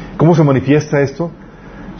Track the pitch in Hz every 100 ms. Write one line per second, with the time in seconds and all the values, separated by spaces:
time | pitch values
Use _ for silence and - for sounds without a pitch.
0 | - - 151 170 151 131 131 147 147 143
1 | 139 - 170 - - - - - -